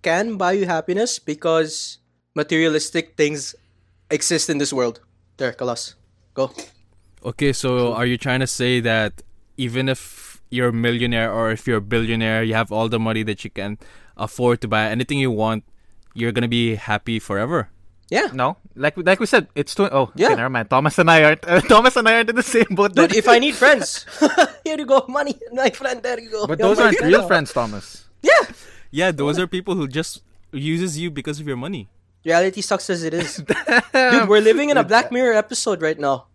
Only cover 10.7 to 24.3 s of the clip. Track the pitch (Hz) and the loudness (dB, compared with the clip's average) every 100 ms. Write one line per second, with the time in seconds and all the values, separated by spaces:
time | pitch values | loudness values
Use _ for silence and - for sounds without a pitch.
10.7 | 113 120 120 120 117 113 107 113 110 - | 0 -2 0 0 0 -2 -2 -2 -4 -2
11.7 | 110 101 117 113 113 113 110 113 110 107 | -4 -2 -2 0 -2 0 0 0 -2 -2
12.7 | 104 113 113 113 110 107 101 107 - 101 | -2 -2 -2 -2 -2 -4 -6 -10 -10 -10
13.7 | 104 - - - - - - 123 117 113 | -10 -16 -20 -20 -12 -10 -2 0 0 -2
14.7 | 107 107 113 123 143 131 107 110 110 _ | -2 0 -2 -4 -2 -2 0 -2 -2 _
15.7 | - _ - - - 117 120 120 117 117 | -20 _ -20 -18 -6 -4 -2 -2 0 -2
16.7 | 107 - 107 - 113 - 98 117 165 107 | -4 -4 -4 -4 -8 -4 -4 -2 -4 -6
17.7 | - - _ _ 208 370 131 127 180 - | -14 -20 _ _ -2 -2 -2 -4 -4 -18
18.7 | - 147 185 175 190 220 240 151 - 143 | -4 -4 0 0 2 2 2 0 -6 -6
19.7 | - 196 135 123 - 220 440 127 123 110 | -2 0 2 0 0 2 2 0 -2 0
20.7 | 131 151 - 165 160 151 151 - 175 - | 2 2 2 6 8 6 4 2 2 6
21.7 | 214 247 247 226 226 226 233 - 233 226 | 6 6 4 4 4 2 -2 0 2 2
22.7 | 185 202 196 330 208 226 240 285 233 262 | 2 2 4 4 4 6 6 4 4 4
23.7 | 269 156 - - - 302 | 4 0 -10 -14 0 0